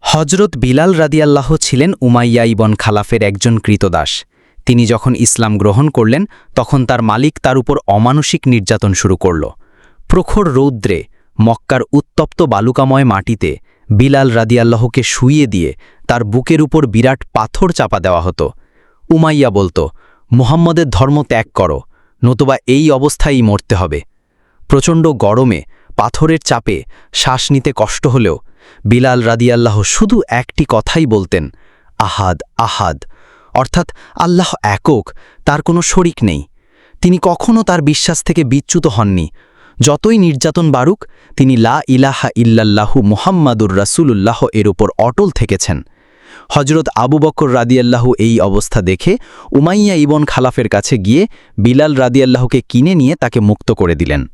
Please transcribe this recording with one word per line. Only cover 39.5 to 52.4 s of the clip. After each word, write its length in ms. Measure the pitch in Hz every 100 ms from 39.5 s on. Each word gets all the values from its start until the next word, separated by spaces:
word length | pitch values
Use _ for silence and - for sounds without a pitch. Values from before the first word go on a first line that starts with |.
| _ _ -
যতই 380 | - 147 214 226
নির্যাতন 540 | 180 139 165 156 165
বাড়ুক, 340 | 135 127 208 - - _ -
তিনি 200 | 135 127
লা 240 | 113 139 -
ইলাহা 420 | 127 135 135 131 -
ইল্লাল্লাহু 680 | 117 113 107 104 107 139
মুহাম্মাদুর 760 | 101 104 - 185 151 117 107 95
রাসূলুল্লাহ 680 | 101 - 160 107 98 117 135
এর 140 | - 104
উপর 220 | 98 - -
অটল 320 | 117 123 202
থেকেছেন। 560 | - 113 95 - 76 - _ _ _ _ - -
হযরত 360 | - 139 156 143 -
আবু 240 | 123 151
বকর 340 | 156 - 147
রাদিয়াল্লাহু 600 | 123 117 127 120 123 120 120
এই 200 | 117 113
অবস্থা 420 | 95 98 - 117
দেখে 360 | 92 95 - 226 - - -
উমাইয়া 440 | 139 151 196 208 180
ইবন 300 | 147 151 147
খালাফের 440 | - 127 - 113
কাছে 280 | 101 - 123
গিয়ে 300 | 95 127 214 - _ -
বিলাল 380 | 107 127 151 139
রাদিয়াল্লাহুকে 640 | 127 123 131 127